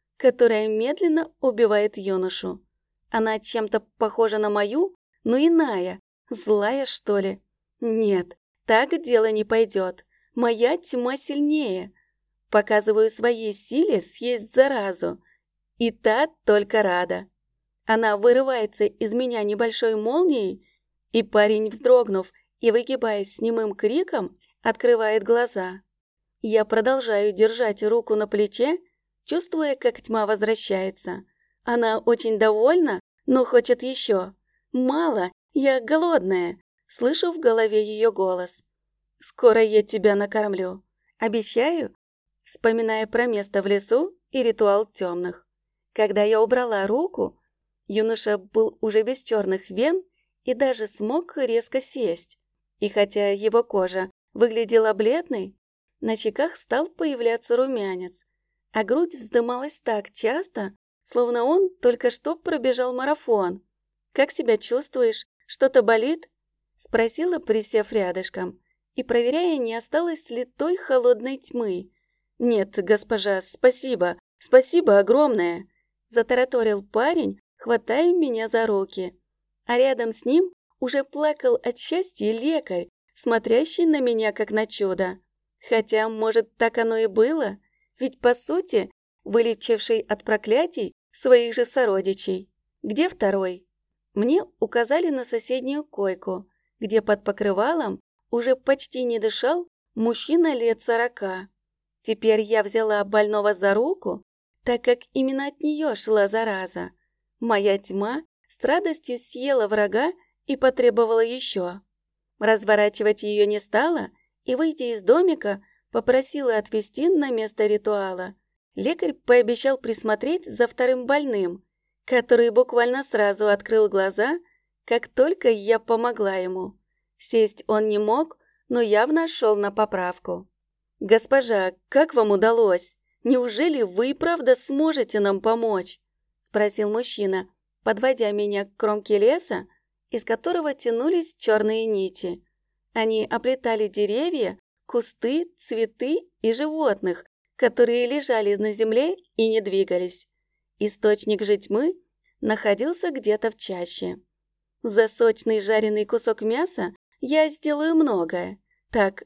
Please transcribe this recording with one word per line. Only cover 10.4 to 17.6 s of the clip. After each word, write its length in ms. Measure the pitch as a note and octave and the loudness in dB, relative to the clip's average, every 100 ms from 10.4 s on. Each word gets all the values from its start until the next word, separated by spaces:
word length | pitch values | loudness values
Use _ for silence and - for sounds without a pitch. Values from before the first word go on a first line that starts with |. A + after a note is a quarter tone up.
| A#3 A3+ A#3+ E4+ | 0 2 2 0
тьма 400 | - B3 B3 C#4 | -4 -4 -4 -4
сильнее. 760 | - C#4+ D4 D4+ B3 F#3 G3 _ _ _ _ _ _ | -6 -2 0 0 -2 -4 -8 _ _ _ _ _ _
Показываю 600 | G#3+ G#3 G#3+ G#3+ G#3+ A3 | 0 2 2 2 2 2
своей 440 | A3 A#3+ A3+ A3 | 0 -2 -2 -4
силе 480 | G3+ - C4 G4 G#3 | -8 -4 0 2 0
съесть 520 | - - A#3+ A#3+ A3+ | -4 -8 -6 -6 0
заразу. 680 | B3+ C4+ B3+ G3 F3 F3 F3+ _ _ _ _ _ - | 2 4 0 -4 -6 -8 -8 _ _ _ _ _ -4
И 140 | A#3 | -4
та 360 | - A3 A3+ D#4+ - - | -2 0 2 0 -2 2
только 360 | G#3 G3+ A3 | 2 2 0
рада. 460 | G3 F3+ F3+ F3+ F#3+ _ _ _ | 0 0 -2 -6 -10 _ _ _